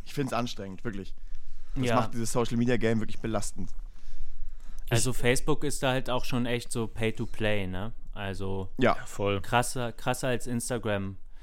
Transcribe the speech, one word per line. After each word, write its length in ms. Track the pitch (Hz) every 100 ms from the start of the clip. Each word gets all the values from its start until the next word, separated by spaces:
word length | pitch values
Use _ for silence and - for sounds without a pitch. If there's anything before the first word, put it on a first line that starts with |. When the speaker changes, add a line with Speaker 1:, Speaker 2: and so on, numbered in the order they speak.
| -
Speaker 1:
ich 80 |
find's 200 | 143 131
anstrengend, 500 | 117 120 - 98 92
wirklich. 300 | 120 95 92 - - - - - - 135
Das 100 | 123
Speaker 2:
Ja. 100 | 117
Speaker 1:
macht 180 | 113
dieses 180 | 120 110
Social-Media-Game 640 | 123 117 120 120 117 110 113
wirklich 200 | 107 -
belastend. 480 | 117 107 - - 90 - - - - - - - - - - - -
Speaker 2:
Also 220 | 117 123
Speaker 3:
Ich 60 | -
Speaker 2:
Facebook 460 | 123 135 - 147 143
ist 180 | -
da 60 | 135
halt 180 | 131 123
auch 140 | 127
schon 220 | - 127 120
echt 260 | 120 -
so 160 | 120 110
Pay-to-Play, 800 | - 113 110 110 - 107 104 92
ne? 240 | 90 110 - -
Also 560 | 98 98 92 95 95 95 -
Speaker 1:
Ja. 180 | 117 -
Speaker 3:
Ja, 100 | -
voll. 360 | - 101 98
Speaker 2:
krasser, 500 | - 120 120 131 117
krasser 380 | - 127 123 135
als 180 | 120 -
Instagram. 680 | 120 - 120 107 101 98 98 - -